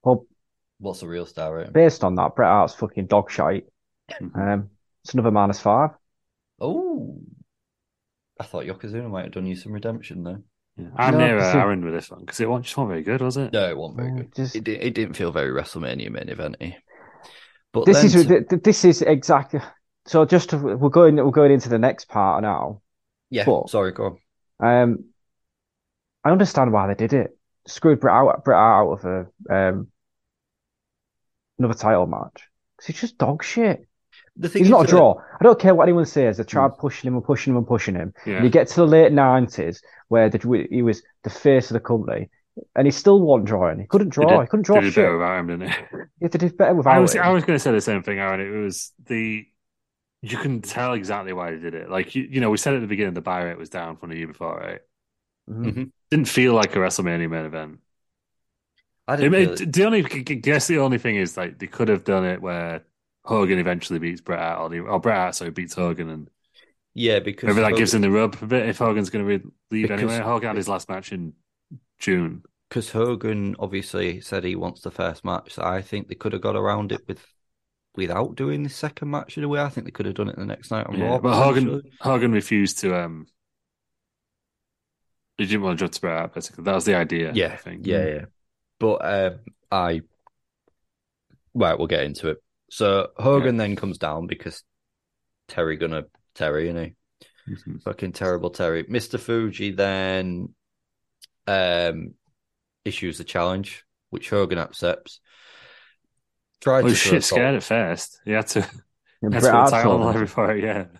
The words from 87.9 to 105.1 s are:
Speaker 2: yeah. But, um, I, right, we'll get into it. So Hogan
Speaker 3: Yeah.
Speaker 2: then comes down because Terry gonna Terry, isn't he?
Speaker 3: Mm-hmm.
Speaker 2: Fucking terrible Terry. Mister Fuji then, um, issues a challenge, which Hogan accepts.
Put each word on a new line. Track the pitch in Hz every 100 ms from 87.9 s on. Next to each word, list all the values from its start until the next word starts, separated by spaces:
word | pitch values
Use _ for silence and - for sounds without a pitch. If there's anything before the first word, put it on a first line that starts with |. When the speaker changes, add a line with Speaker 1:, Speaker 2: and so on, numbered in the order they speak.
| 85 78
Speaker 2:
yeah. | 76 - _ _ _ _ _
But, | 113 101
um, | 80 98 95 87 - _ _
I, | 98 87 82 - _ _ _ _ _ _ _ _ _ _ _ _ _ _
right, | 120 90 80
we'll | 82
get | 82
into | 73 71 80
it. | 78 _ _ _
So | - 104 98 92 -
Hogan | 120 139 127 117
Speaker 3:
Yeah. |
Speaker 2:
then | 104 98
comes | 101 -
down | 78 76 87
because | 85 85 - _ _ _ _ _ _ _ _ _
Terry | - 82 78
gonna | 85 80 73 _ _
Terry, | - 78 73 82
isn't | 85
he? | 80 _ _ _ _ _ -
Speaker 3:
Mm-hmm. | 98 - -
Speaker 2:
Fucking | - 98 95
terrible | 85 95 87 87
Terry. | - 87 82 76
Mister | 120 - 123
Fuji | - 117 110 101 101
then, | 95 98 95 95 95 92 87 90 _ _ _ _ _ _ _ _ _ -
um, | 98 90 87 85 80 82 - _ _ _ _ _ _
issues | - - 90 73
a |
challenge, | 82 92 87 95 98 - _ _ _
which | - -
Hogan | 104 92 87
accepts. | 80 - 87 - -